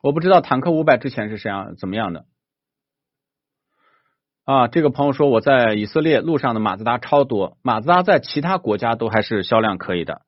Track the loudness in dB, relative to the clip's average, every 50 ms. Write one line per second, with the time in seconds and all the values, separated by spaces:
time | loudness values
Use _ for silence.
0 | 0 0 0 0 2 4 4 4 4 2 -2 -2 0 0 -2 0 4 2 2 2
1 | 2 -6 -6 -6 -8 -8 -8 -8 -8 -8 -8 -8 -10 -12 -14 -12 -10 -6 -6 -4
2 | -6 -6 -8 -10 -14 _ _ _ _ _ _ _ _ _ _ _ _ _ _ _
3 | _ _ _ _ _ _ _ _ _ _ _ _ _ _ _ _ _ _ _ _
4 | _ _ _ _ _ _ _ _ _ 0 2 2 2 2 2 0 0 0 0 0
5 | -2 -2 2 2 2 2 2 2 4 4 4 4 4 2 0 0 -4 -2 -2 -2
6 | 0 2 2 2 0 0 -2 -2 -2 -2 -2 0 -2 -2 -4 -2 -2 -4 -4 -4
7 | -2 0 2 2 2 2 0 -2 -2 -4 _ _ _ -2 -2 -2 2 2 2 2
8 | 4 4 2 2 0 -2 -6 -4 -2 -2 -4 -2 -2 -2 -2 -2 0 -2 -2 -2
9 | -4 0 0 0 0 0 -4 -4 -2 2 2 2 2 0 -4 -6 -6 -6 -4 -4
10 | -4 -6 -10 -12 _